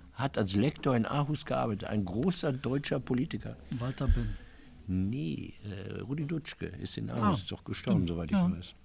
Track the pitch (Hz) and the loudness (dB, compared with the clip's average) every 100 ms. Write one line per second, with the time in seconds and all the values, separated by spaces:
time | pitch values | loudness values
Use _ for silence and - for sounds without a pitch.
0 | - - 135 - 98 98 131 - 143 123 | -10 -2 0 2 2 4 4 2 2 2
1 | 107 143 143 151 - 127 123 101 - 107 | 2 2 0 -2 0 0 0 -2 -2 0
2 | 92 101 175 175 160 131 127 139 143 143 | 0 2 2 2 0 0 0 0 0 -2
3 | 123 123 160 104 110 113 - 127 123 135 | 2 0 2 -2 -6 -10 -8 -4 -4 0
4 | 131 113 110 98 - - - - - 92 | 4 4 4 -4 -10 -20 -20 -14 -2 0
5 | 95 131 160 131 87 - 104 98 98 95 | 0 0 -2 -4 -6 -10 -10 -8 -8 -8
6 | 101 147 147 165 - - 82 90 98 - | -6 -4 -2 -4 -6 -8 -8 -6 -6 -6
7 | 110 117 107 123 - - - - - 175 | -4 2 2 2 -2 -8 -6 -4 2 4
8 | 85 85 82 196 175 85 - - | 4 0 2 4 4 2 -6 -16